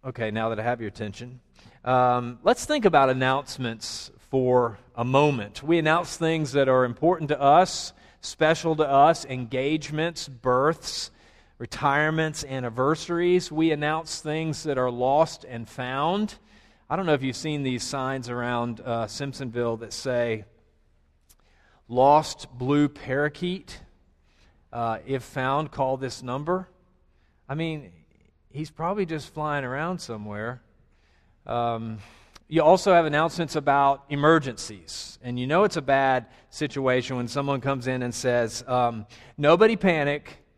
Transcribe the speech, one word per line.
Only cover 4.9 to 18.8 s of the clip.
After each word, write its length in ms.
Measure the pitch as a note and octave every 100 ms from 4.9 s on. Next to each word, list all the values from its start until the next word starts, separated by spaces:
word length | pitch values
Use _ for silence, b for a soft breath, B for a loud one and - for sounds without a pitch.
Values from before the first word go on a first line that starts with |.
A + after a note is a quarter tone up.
a 100 | -
moment. 580 | B2 C3+ D3 C3 G#2 -
We 160 | C#3+ E3+
announce 400 | D#3 E3 F3 -
things 340 | D#3+ D#3+ C#3+
that 160 | C#3 C3
are 160 | B2+
important 440 | B2 A2+ D#3+ F3 D3+
to 120 | C#3+
us, 540 | C#3 D#3 F#3 - - b b b
special 560 | - - D#3 D#3+ E3 D#3
to 100 | C#3+
us, 380 | C#3 D3+ D#3+
engagements, 1040 | - B2+ A#2+ B2+ C3+ D#3+ C3+ D3+ E3 D#3+ -
births, 840 | B2+ B2+ B2+ D3 E3 - - - b b b b b
retirements, 880 | A#2+ - C#3+ C#3+ D3+ D#3+ D#3 D#3
anniversaries. 1040 | C#3 C3+ B2 A2+ C3+ D#3+ - E3+ F3 F3+ E3+
We 220 | D3+ D#3+
announce 480 | D3 D3 D#3+ D#3+ -
things 440 | D3+ D#3 D#3+ D3
that 120 | D#3 C3
are 140 | B2+
lost 560 | B2 B2+ D3 D#3+ - -
and 180 | A#2+ A2+
found. 680 | - B2+ C3+ D#3 G3 G#3+ - b b b b b
I 60 | D#3+
don't 100 | F3+
know 80 |
if 80 | C#3+
you've 140 | C3 A#2+
seen 260 | D#3 D3
these 200 | C3+ B2
signs 460 | - C#3 C3 C3+ A#2+
around, 540 | B2 A#2+ A#2+ A#2+ A2+